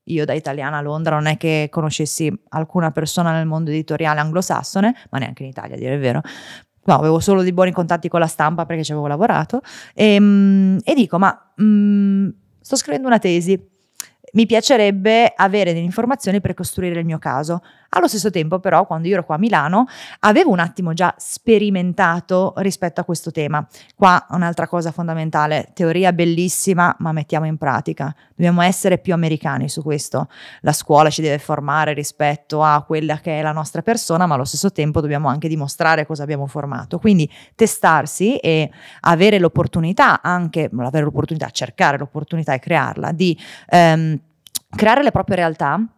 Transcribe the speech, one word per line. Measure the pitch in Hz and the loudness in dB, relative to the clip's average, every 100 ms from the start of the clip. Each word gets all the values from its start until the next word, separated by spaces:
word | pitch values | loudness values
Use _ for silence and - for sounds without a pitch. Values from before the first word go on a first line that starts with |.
io | - 165 | -8 -4
da | 147 | -4
italiana | 156 151 139 139 151 | -4 -6 -6 -6 -6
a | |
Londra | 143 156 160 151 | -6 -4 -2 0
non | 151 | 0
è | 151 | -2
che | 165 156 151 | 0 -2 -2
conoscessi | - 156 - 151 - 156 - _ | -4 -4 -4 -4 -4 -4 -6 _
alcuna | 156 156 185 165 | -8 -4 -2 -2
persona | 156 151 - 170 | -2 -4 -2 -2
nel | 160 | -2
mondo | 160 156 160 | -2 -4 -4
editoriale | 151 156 151 160 151 | -6 -4 -4 -2 -2
anglosassone, | 151 165 190 175 - 196 214 254 - | -2 -2 -2 -4 -4 0 0 0 -6
ma | 135 | -8
neanche | 123 127 | -8 -10
in | 135 | -14
Italia, | 131 107 131 | -14 -14 -10
a | |
dire | 127 | -6
il | 143 | -2
vero. | 131 127 - - - - _ _ | -2 -2 -4 -12 -20 -20 _ _
No, | - 143 | 2 4
avevo | 156 160 | 4 2
solo | 165 196 | 2 2
dei | 185 | 2
buoni | 180 185 | 2 2
contatti | 180 170 170 165 | 0 -2 -2 -2
con | 170 | 0
la | 165 | 0
stampa | - 156 170 | 0 -2 -2
perché | 165 165 | -4 -6
ci | 151 | -4
avevo | 151 147 | -4 -4
lavorato. | 147 233 160 160 254 - - - | 0 0 0 -2 -6 -8 -16 -12
Ehm, | - 214 202 208 202 196 196 190 190 | 0 4 6 6 6 6 4 4 2
e | - | 2
dico: | 285 214 175 | 2 2 2
"Ma, | 196 - _ - | 0 0 _ 0
mm, | 214 208 208 202 196 196 196 - _ _ | 2 4 4 2 2 0 -2 -6 _ _
sto | - 269 | -6 -6
scrivendo | - 285 262 | -4 -4 2
una | 226 | 2
tesi, | 185 175 175 190 - _ _ - - _ - | 2 0 0 -2 -4 _ _ -20 -20 _ -2
mi | 202 226 | 0 2
piacerebbe | 220 214 262 208 196 196 226 233 - | 2 4 4 4 2 2 4 4 4
avere | 190 208 180 | 2 2 0
delle | 165 | 0
informazioni | 175 185 240 269 - 196 | -4 -2 -2 -2 -2 -2
per | 175 | -2
costruire | 180 180 - 185 170 | -6 -8 -6 -4 -4
il | |
mio | 165 160 | -4 -4
caso". | 151 131 151 170 - _ _ | -4 -4 -4 -6 -8 _ _
Allo | - 339 | 2 2
stesso | 220 202 | 0 -2
tempo | 185 156 185 | -2 -2 -2
però, | 190 160 190 | 2 4 2
quando | 160 165 | -2 -2
io | 196 | -2
ero | 165 | -2
qua | |
a | 151 | -2
Milano, | 226 190 147 190 254 - - - | 0 2 2 2 0 -4 -20 0
avevo | 214 214 359 | 2 4 4
un | 180 | 2
attimo | 170 - 175 | 0 -4 -4
già | 165 180 - | 0 0 -2
sperimentato | - - - 220 208 190 180 170 180 170 - 185 185 - | -10 -6 2 2 2 0 -2 0 0 0 0 0 0 -2
rispetto | 196 - 175 160 | -4 -2 -4 -4
a | |
questo | 175 165 - | -6 -6 -6
tema. | 160 147 151 - - - | -6 -4 -4 -6 -14 -20
Qua | - 190 180 - | 2 4 4 2
un'altra | 165 170 170 135 | -2 -2 -2 -4
cosa | 175 165 | -4 -4
fondamentale, | 156 170 160 160 156 151 151 - | -6 -6 -4 -2 0 0 -2 -4
teoria | - 170 165 185 | -2 0 2 2
bellissima, | 175 170 170 180 - - 175 175 - | 2 0 0 -2 -2 -2 2 2 0
ma | 160 | -4
mettiamo | 156 143 160 156 | -4 -4 -4 -4
in | 156 | -4
pratica. | 147 117 - - 143 - _ | -2 -2 -4 -8 -8 -10 _
Dobbiamo | - 175 175 | -2 0 2
essere | 175 185 196 175 | 2 2 0 0
più | - | 0
americani | 170 160 156 151 135 143 | -2 -2 -2 -4 -4 -6
su | - | -6
questo. | 151 147 - 127 151 - - - | -6 -6 -4 -6 -6 -12 -20 -6
La | - | -4
scuola | 147 - 147 156 | -2 2 4 4
ci | 139 | 2
deve | 156 143 | -2 -2
formare | - 151 143 151 151 | -4 -4 -2 0 0
rispetto | 147 143 - 147 151 - 151 | -2 -6 -2 -2 -2 -4 0
a | 156 147 | 2 2
quella | 143 156 156 156 | 0 -4 -4 -6
che | - 156 | -6 -4
è | |
la | 156 | -4
nostra | 156 151 - | -4 -6 -6
persona, | 165 - - 165 180 | -2 -2 0 0 2
ma | 139 | 0
allo | |
stesso | 135 147 196 | -2 -2 -2
tempo | - 151 151 | 0 -2 0
dobbiamo | 151 147 151 | -2 -2 -2
anche | 139 160 | -2 -4
dimostrare | 156 139 - 165 160 151 | -4 -6 -2 0 0 -2
cosa | 156 | -8
abbiamo | 143 147 139 | -6 -6 -6
formato. | 151 143 123 - 175 | -8 -8 -10 -8 -2
Quindi | 220 190 151 - - | 2 2 2 -6 -18
testarsi | - 226 - 185 160 143 - 202 - | -2 -2 2 2 4 0 -2 -2 0
e | 170 160 151 - - - | 0 0 -2 -8 -20 -4
avere | - 165 202 208 | 2 4 4 4
l'opportunità, | 170 - 170 175 160 202 269 160 | 2 2 -2 -2 0 2 4 2
anche | 160 180 165 165 147 117 | 0 -2 -2 -2 -4 -4
avere | 123 151 | -4 -2
l'opportunità, | 147 143 143 156 135 | -2 -2 -4 -6 -8
cercare | - - - 175 139 | -8 -8 0 0 0
l'opportunità | 139 156 151 165 156 | -4 -10 -8 -6 -2
e | 135 | -4
crearla, | - 165 127 - - | -2 -2 -2 -4 -6
di, | 165 180 156 - - - | -2 -2 -2 -8 -20 2
ehm, | 175 165 160 160 151 - _ _ - - | 6 6 4 0 -4 -8 _ _ -14 -12
creare | - 214 247 | -2 2 2
le | 285 | 2
proprie | - 185 180 | 0 0 0
realtà | 170 156 147 160 226 | 0 0 -2 -2 -4